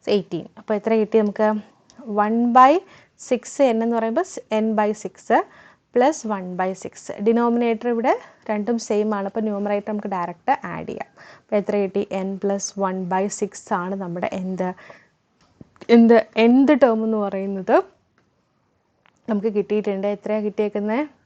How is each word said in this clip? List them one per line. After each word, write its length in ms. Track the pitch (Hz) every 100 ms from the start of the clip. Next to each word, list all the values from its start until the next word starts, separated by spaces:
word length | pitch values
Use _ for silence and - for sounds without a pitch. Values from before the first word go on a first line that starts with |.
So 40 | - 202
eighteen. 280 | 180 170 - -
അപ്പോൾ 140 | - 208
എത്ര 140 | 226 226
കിട്ടി 160 | 214 220
നമുക്ക്? 260 | 208 202 214 214 - _ _ - 254 208
one 160 | 208 233 240 240
by 160 | 262 330 - - _ _ -
six 320 | 240 - - 269
n 20 | 226
എന്ന് 100 | 233 233
പറയുമ്പോൾ 260 | 220 240 381
s-, 80 | - - 220
n 40 | 220 214
by 100 | 208 214
six 100 | 180 - - 247 415 - - _ _
plus 220 | 233 262 311 220 196
one 100 | 180 180
by 100 | 185 190
six. 100 | - - - - 208
ഡിനോമിനേറ്റർ 640 | 233 240 233 233 220 240
ഇവിടെ 200 | 233 247 453 - _ -
രണ്ടും 280 | 208 208 233 -
സെയിം 240 | 208 214 208
ആണ്. 100 | 196
അപ്പോൾ 120 | 226 214
ന്യൂമറേറ്റർ 420 | 202 202 202 208
നമുക്ക് 180 | 214 202
ഡയറക്റ്റ് 400 | 190 175 170 - 277 175
ആഡ് 160 | 165 -
ചെയ്യാം. 220 | - - _ - -
അപ്പോൾ 140 | _ 208
എത്ര 140 | 190 208
കിട്ടി? 200 | 196 196 208 190 190
n 20 | 196
plus 220 | 202 196 - 202 190
one 120 | 185 180
by 100 | 185 202 -
six 140 | 196 - - 190
ആണ് 140 | 180 196
നമ്മുടെ 260 | 180 175 180 190
എന്ത്, 260 | 185 185 185 185 - - _ _ _ _ _ _ - _ - 233
എന്ത്, 200 | 226 233 - - 226
nth 240 | 254 277 285
ടേം 160 | 254 220 220
എന്ന് 120 | 220 202
പറയുന്നത് 500 | 196 196 196 190 302 - _ _ _ _ _ _ _ _ _ _ _ _ _ -
നമുക്ക് 220 | 208 220 208
കിട്ടിയിട്ടുണ്ട്. 520 | 202 214 208 196 202 202
എത്രയാ 240 | 208 214 208
കിട്ടിയേക്കുന്നത്? 520 | 202 208 208 208 233 302 _